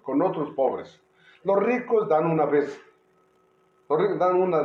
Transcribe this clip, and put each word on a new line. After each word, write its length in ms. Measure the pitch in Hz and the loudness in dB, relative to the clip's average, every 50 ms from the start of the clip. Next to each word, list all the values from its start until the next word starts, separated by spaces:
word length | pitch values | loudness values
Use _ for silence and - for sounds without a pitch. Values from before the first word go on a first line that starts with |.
con 180 | - 131 135 147 | -8 -4 -2 0
otros 300 | 175 190 - 165 143 - | 0 0 -2 -4 -8 -6
pobres. 520 | - 135 131 - - - - - - _ _ _ _ _ _ _ - _ | -4 -2 -2 -2 -2 -4 -10 -14 -20 _ _ _ _ _ _ _ -20 _
Los 200 | - 185 196 208 | -2 0 0 2
ricos 440 | 226 233 247 233 - - 233 214 - | 2 0 0 -2 -2 0 0 0 2
dan 240 | - 156 160 165 165 | 2 2 2 2 2
una 140 | 160 156 143 | 0 0 0
vez, 340 | 131 143 147 - - - - - - _ _ _ _ _ _ _ _ _ _ _ _ _ _ _ _ _ _ _ - | 2 2 0 0 -2 -6 -14 -20 -20 _ _ _ _ _ _ _ _ _ _ _ _ _ _ _ _ _ _ _ -4
los 100 | 143 160 | -2 0
ricos 200 | 196 202 170 147 | 0 0 0 0
dan 220 | 180 185 180 180 | 0 2 2 2
una, 220 | 185 180 170 156 | 2 2 0 0